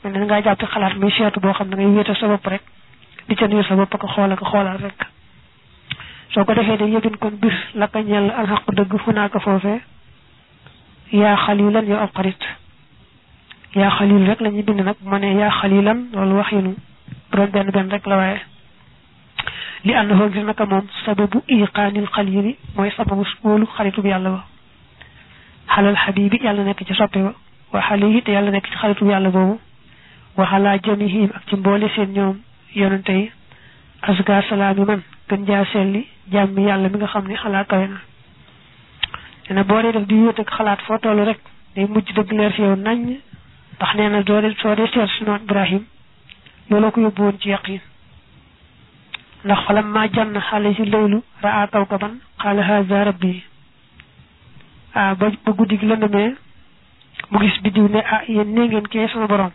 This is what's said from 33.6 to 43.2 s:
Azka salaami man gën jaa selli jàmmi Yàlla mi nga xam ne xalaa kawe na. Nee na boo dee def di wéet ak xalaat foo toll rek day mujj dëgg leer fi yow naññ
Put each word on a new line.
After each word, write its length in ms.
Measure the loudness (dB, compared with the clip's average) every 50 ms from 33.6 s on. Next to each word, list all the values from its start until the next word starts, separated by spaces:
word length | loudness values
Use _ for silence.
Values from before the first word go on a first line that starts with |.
| -20 -20 -20 -20 _ _ _ -8
Azka 400 | -2 -2 0 0 2 2 2 2 2 0
salaami 360 | -2 0 0 0 2 2 2
man 180 | 0 0 -2 -4 -12 -20 -20 -6 -4
gën 160 | -4 -4 0
jaa 180 | 0 0 0 0 0
selli 340 | 0 0 0 0 0 -2 -6 -8 -16 -20 -10 -2
jàmmi 300 | 0 2 2 2 2 2 2
Yàlla 240 | 2 2 2 0 0
mi 80 | 0 -2
nga 80 | -4
xam 200 | -2 -4 -4 -4 -4
ne 60 | -8
xalaa 280 | -6 -4 -2 -2 -2 0
kawe 220 | 0 0 0 0
na. 100 | -2 -6 -14 -18 -20 -20 -20 -20 _ -20 -20 -20 -20 -20 -20 _ -20 _ -20 -20 _ -12 -10 -10 -10 -10 -18 -20 -20 -20 -20 _ -4
Nee 60 | -2
na 100 | -2 2
boo 180 | 2 2 2
dee 100 | 2 2
def 140 | 0 -2 0
di 80 | 2 4
wéet 240 | 4 4 4 2 -2
ak 100 | -6 -6
xalaat 300 | -4 -2 0 0 -2 -2 -2
foo 120 | -4 -4 -2
toll 220 | 0 0 2 2 2
rek 140 | 0 -2 -4 -10 -20 -20 -20 -20 -12 -4
day 100 | -4 -2
mujj 260 | 0 0 -2 -2 0 -2
dëgg 180 | -2 -2 0
leer 200 | 0 0 0 0
fi 100 | 0 0
yow 140 | 2 2 2
naññ 420 | 0 0 -2 -2 -2 -4 -6 -8 -8